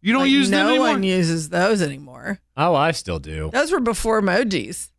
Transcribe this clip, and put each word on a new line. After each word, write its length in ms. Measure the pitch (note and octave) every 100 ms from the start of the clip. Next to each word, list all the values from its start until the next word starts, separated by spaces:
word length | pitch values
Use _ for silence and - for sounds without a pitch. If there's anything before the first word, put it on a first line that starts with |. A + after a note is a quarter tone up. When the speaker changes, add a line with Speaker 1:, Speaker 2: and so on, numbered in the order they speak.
Speaker 1:
You 120 | F3
don't 100 | B3
Speaker 2:
Like, 80 | C4+
Speaker 1:
use 180 | C#4 C4
them 160 | G3 G3+
Speaker 2:
no 40 |
Speaker 1:
anymore? 140 | - A#3+
Speaker 2:
one 140 | G3+
uses 460 | F#3+ F#3 E3 E3 D3+
those 320 | F3 F#3+ G#3+
anymore. 580 | D#3+ C#3 C#3+ B2+ A#2+ G3 _ -
Speaker 3:
Oh, 200 | D#3+ D#3
I 160 | D3+
still 280 | D3+ - E2+
do. 300 | C#2+ D#2 D#2
Speaker 2:
Those 200 | A#3 D#4
were 80 | F4
before 420 | A#3+ G#3+ A3+ A3
emojis. 680 | G3 F#3 A#3 F#3 G2+ - -